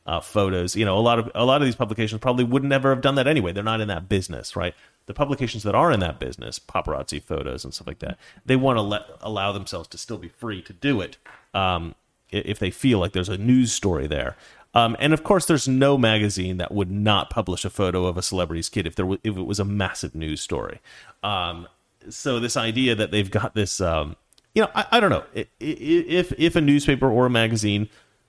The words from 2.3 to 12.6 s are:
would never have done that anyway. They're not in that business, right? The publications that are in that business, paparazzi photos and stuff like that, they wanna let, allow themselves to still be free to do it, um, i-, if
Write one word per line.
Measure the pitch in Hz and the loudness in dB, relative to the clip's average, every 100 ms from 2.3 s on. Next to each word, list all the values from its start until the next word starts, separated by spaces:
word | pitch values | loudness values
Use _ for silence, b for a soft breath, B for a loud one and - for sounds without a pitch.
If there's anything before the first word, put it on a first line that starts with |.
| 123 | 0
would | 120 131 | 2 2
never | 139 135 135 | 2 2 2
have | 131 | 2
done | 139 139 | 2 2
that | 131 | 2
anyway. | 151 90 | 2 0
They're | 98 | -2
not | 110 110 | -2 -2
in | 104 | -2
that | 85 95 | -4 0
business, | 98 90 64 - | 0 0 -8 -8
right? | - 87 - b b - | -6 -6 -6 b b -10
The | |
publications | 120 143 135 120 110 | -4 -2 0 -4 -4
that | 101 | 0
are | 110 170 | 2 4
in | 110 | 2
that | 85 62 | 0 -4
business, | 64 - 55 - | -10 -10 -12 -14
paparazzi | - - 78 69 69 73 | -6 -6 -4 -6 -6 -10
photos | - 76 67 64 | -6 -6 -6 -8
and | 65 | -10
stuff | - - | -14 -14
like | - | -12
that, | - - B B 123 | -12 -12 B B 0
they | |
wanna | 131 131 117 | 2 4 2
let, | 104 104 - - | 0 -4 -8 -14
allow | 110 104 101 | -8 -4 -2
themselves | 98 95 87 82 | -4 -8 -10 -12
to | - | -16
still | - 101 | -12 -12
be | 82 | -14
free | - 117 95 | -12 -10 -10
to | - | -12
do | 90 143 113 | -4 0 0
it, | 85 - - B B | -2 -10 -20 B B
um, | 98 92 87 82 - _ _ - | -2 0 0 -4 -12 _ _ -8
i-, | 101 | -6
if | - 107 | -4 -2